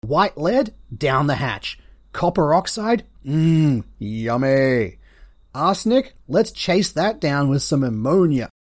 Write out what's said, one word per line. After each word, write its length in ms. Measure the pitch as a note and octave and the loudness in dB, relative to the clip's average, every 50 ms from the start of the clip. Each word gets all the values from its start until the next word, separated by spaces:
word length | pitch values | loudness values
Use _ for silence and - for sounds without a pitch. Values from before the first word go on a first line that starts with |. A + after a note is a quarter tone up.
| - | -4
White 360 | A2 C#3 D#3+ G3 G3+ - - | -2 0 0 0 0 -2 -4
lead? 360 | D3+ E3+ A3+ B3+ C#4 G#3+ - - - - C3 | -2 0 2 0 0 -2 -6 -16 -18 -18 -12
Down 300 | - - C#3 C3 C3+ C#3+ | -4 -2 0 0 2 2
the 80 | C#3+ C#3 | 0 0
hatch. 440 | - D3 C3 G#2 F#2+ - - - - - - - _ _ _ - | -2 -2 -4 -6 -6 -8 -12 -14 -14 -20 -20 -20 _ _ _ -8
Copper 420 | - - F3 F3 - E3 D3 D#3 | -2 -2 -2 0 0 0 2 2
oxide? 500 | F3 F#3 - - - G#3+ A3 A#3 G#3+ - - _ - - | 2 0 0 -8 -6 -2 -2 -2 -2 -2 -8 _ -18 -8
Mmm, 580 | C3 C#3+ D#3+ D#3+ E3 E3 D#3+ D#3 D3 C#3 A#2 G2+ - - - | -4 -2 2 2 4 4 4 4 2 2 0 -4 -8 -14 -12
yummy. 1000 | A2 G#2 A2 A2+ A2 A2+ A#2 B2 C3 C3+ C3+ C3+ C3+ C3 B2+ B2 A2 F2+ - - - - _ _ - - _ _ _ _ _ | -10 -8 -8 -6 -4 -2 -2 0 0 2 2 2 2 2 2 0 0 -2 -6 -14 -20 -20 _ _ -20 -20 _ _ _ _ _
Arsenic? 600 | C3 D3+ F3 G3 F#3 - A3 A#3 C4 C4 - - - - - | -2 0 0 0 0 0 2 2 2 0 -2 -12 -20 -14 -2
Let's 240 | B2+ - A3+ - - | 0 0 0 0 -2
chase 400 | - - - F3+ F#3+ G3 - - | -10 -4 0 0 2 0 0 -2
that 280 | D3+ E3 G#3 A#3+ - | -2 -2 -2 -2 -2
down 280 | - D3+ C#3+ C#3+ C#3+ C#3 | -4 -2 0 0 0 2
with 140 | C#3 C#3+ - | 0 0 0
some 200 | - D#3 C#3+ C3+ | 0 0 0 0
ammonia. 680 | B2+ A2+ G#2+ A2 C3 D#3 G3 F3+ E3+ D3 C3 A2+ F#2 _ _ | -2 -2 -2 -2 2 2 4 4 4 2 0 -2 -4 _ _